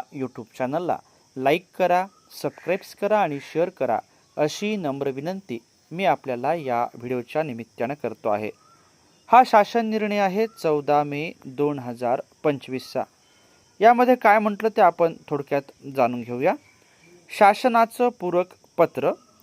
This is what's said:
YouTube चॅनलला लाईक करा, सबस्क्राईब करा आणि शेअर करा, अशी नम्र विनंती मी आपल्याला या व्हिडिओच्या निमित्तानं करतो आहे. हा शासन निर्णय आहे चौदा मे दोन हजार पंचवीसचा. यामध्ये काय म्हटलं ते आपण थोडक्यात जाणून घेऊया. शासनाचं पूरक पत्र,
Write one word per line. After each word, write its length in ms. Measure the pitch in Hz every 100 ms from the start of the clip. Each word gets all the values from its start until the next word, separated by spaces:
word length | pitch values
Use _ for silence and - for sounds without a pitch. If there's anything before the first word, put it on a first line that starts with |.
| - 143
YouTube 420 | 127 - 107 -
चॅनलला 400 | 127 156 175 95 - _ _ 131
लाईक 300 | 135 170 - -
करा, 280 | 180 175 190 _ _ -
सबस्क्राईब 380 | 143 - - 190 - -
करा 180 | 202 214
आणि 180 | 175 143 -
शेअर 160 | 156 180
करा, 300 | - 127 110 - _ _ -
अशी 380 | 151 - 208 214
नम्र 340 | 151 139 139
विनंती 500 | 131 156 190 - 117 - _ _
मी 140 | 165 185
आपल्याला 480 | 143 135 120 135
या 280 | 170 135 120 120
व्हिडिओच्या 500 | - 120 127 113 151
निमित्तानं 500 | 160 117 113 - 120
करतो 360 | 147 117 107 113
आहे. 200 | 104 107 - _ _ _ _ _ _ -
हा 140 | 240 254
शासन 400 | 214 202 233 220
निर्णय 340 | 220 208 208
आहे 280 | 190 190 220 -
चौदा 400 | 165 151 139 147
मे 280 | 147 143 165 - 135
दोन 340 | 131 147 143
हजार 420 | 123 120 120 131 - _
पंचवीसचा. 600 | 156 139 - 131 - 131 101 _ _ _ _ _ _ -
यामध्ये 360 | 214 240 247 247
काय 240 | 220 214
म्हटलं 300 | 208 196 220
ते 120 | 214
आपण 320 | 180 170 165 - -
थोडक्यात 440 | 143 139 143 - _ 135 135
जाणून 260 | 120 123
घेऊया. 340 | 113 123 160 294 _ _ _ _ _ - -
शासनाचं 800 | - 202 208 254 226 226 - 247
पूरक 440 | 240 175 175 180 - _ -
पत्र, 340 | 160 131 147 339 _ _